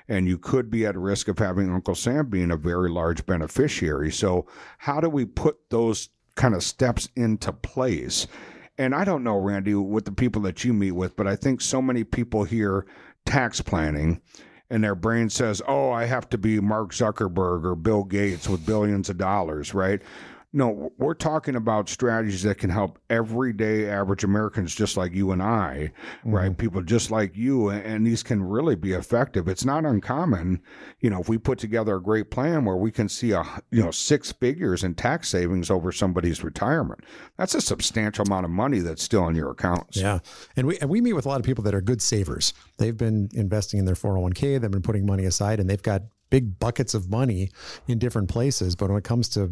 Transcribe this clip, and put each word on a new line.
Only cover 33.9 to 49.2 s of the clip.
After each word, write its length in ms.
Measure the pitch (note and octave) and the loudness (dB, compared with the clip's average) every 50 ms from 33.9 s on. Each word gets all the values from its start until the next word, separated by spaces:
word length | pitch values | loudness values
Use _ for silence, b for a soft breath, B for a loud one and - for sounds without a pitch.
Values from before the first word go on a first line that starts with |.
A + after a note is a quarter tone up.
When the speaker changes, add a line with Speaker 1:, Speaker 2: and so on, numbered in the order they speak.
Speaker 1:
six 400 | - - - - D3+ C#3 - - | 2 -2 0 2 2 2 2 -2
figures 540 | - - - B2 C#3+ E3+ F#3 A#2+ F#2 E2+ - | -6 0 0 0 0 0 0 0 0 0 -2
in 100 | F2+ E2+ | -2 -4
tax 360 | - - A#2+ C#3+ E3+ - - | -2 -2 -2 -2 -2 -2 -2
savings 400 | - F#2 F2 F2 F#2+ F#2 E2+ - | -2 0 0 0 0 0 0 0
over 200 | G2+ F#2 E2 F#2 | 0 0 0 -2
somebody's 540 | E2+ - G#2 F#2+ F2+ F2+ E2+ F2 D#2+ - - | -2 0 0 0 0 2 0 0 0 -2 -4
retirement. 560 | D#2+ - - - A2+ D3+ E3 B2 - - - - B B B B B B B | -8 -6 -2 0 0 0 0 0 -2 -6 -10 -16 B B B B B B B
That's 160 | F#3 F#3+ - | -4 -2 0
a 80 | - - | 0 0
substantial 640 | - - - - - - A2+ G#2+ G#2+ G#2 - G#2 | 0 -2 -2 -2 -2 0 0 0 0 0 0 0
amount 180 | G2 G2 F#2+ F#2 | 0 0 0 0
of 60 | E2+ | -2
money 300 | E2+ F#2 A2+ C#3 C#3+ G#2 | 0 0 0 2 2 2
that's 220 | F2 E2+ D#2+ - - | 0 -2 -4 -6 -2
still 240 | - - G#2 F2 E2 | 2 2 4 4 4
in 60 | E2 | 2
your 180 | E2 D2+ C2 C2 | 0 0 -2 -4
accounts. 440 | - - F#2 F2 F2+ - - - | -2 0 0 0 0 -2 -4 -4
Speaker 2:
Yeah. 220 | G2 F#2 G2+ G2+ F2 - B B B B B B | -2 0 0 0 -2 -4 B B B B B B
And 120 | B B2+ | B 0
we, 120 | C#3 F3+ - | 0 0 -2
and 100 | D3 C#3 | -2 0
we 100 | E3+ A3+ | 2 2
meet 140 | A#3+ A#3+ G#3+ | 2 2 2
with 100 | D#3+ A#2+ | 0 0
a 60 | C#3 | 0
lot 100 | C#3 C3+ | -2 0
of 60 | A2 | 0
people 180 | - C3 A2+ G2+ | 0 0 0 2
that 100 | G#2 G2 | 2 2
are 60 | G2 | 2
good 220 | F2+ F#2+ B2+ A2+ - | 2 2 2 2 2
savers. 500 | - - G#2 G2 - - - - - - B B B B | 2 2 2 2 0 -2 -2 -2 -2 -2 B B B B
They've 180 | B A2 A2+ A#2 | B 0 0 0
been 360 | A2 A#2+ A2+ A2 G#2+ G2+ G2+ - | 0 0 2 2 2 2 0 0
investing 480 | - G#2+ F#2+ G#2+ G#2+ G2+ - - G#2 | 0 0 2 2 0 0 0 0 2
in 60 | G2 | 2
their 80 | F#2 F#2 | 2 2
four 240 | - - - G2 F#2+ | 2 0 0 0 2
oh 20 | |
one 140 | F2+ F2+ F#2 | 2 0 0
k, 240 | - - C#3 C#3 C3+ | 0 0 2 2 2
they've 120 | A#2 G#2+ | 0 0
been 120 | G2 G2 F#2 | 0 0 0
putting 240 | A2+ G#2+ G#2 G2 | 0 0 2 2
money 180 | G2+ G2 F#2+ F#2+ | 2 2 2 2
aside, 360 | F#2 F2+ - G#2 G2+ F#2+ G2 | 2 2 2 2 2 2 2
and 100 | F#2+ F2+ | 2 2
they've 120 | G2+ G2+ - | 0 0 0
got 200 | A2 G2+ F#2+ F#2+ A2+ _ _ _ - | 0 0 0 -2 -6 _ _ _ 2
big 300 | - C3+ B2 A2 F#2 - | 2 4 4 2 -2 -2
buckets 340 | - A#2 B2 - C3 - - | -2 -2 0 0 -2 -2 -2
of 160 | A2+ F#2 F2+ | -4 -2 -2
money 400 | G2+ A#2 C3+ B2+ G#2 F2+ F#2+ G2 - B B B B B B | 0 0 0 0 0 0 -2 -4 -6 B B B B B B
in 120 | B B2 A2 | B -2 0
different 300 | A#2 B2 - A2+ G2 F#2 | 0 0 0 0 0 0
places. 480 | - A#2 B2 C#3+ B2+ - - F#2 F2+ | 0 0 0 0 0 0 0 0 0
But 140 | - G#2 F#2+ | 0 0 0
when 80 | G2 G#2 | 0 0
it 60 | F#2 | 0
comes 260 | - A#2+ A#2+ | 0 0 0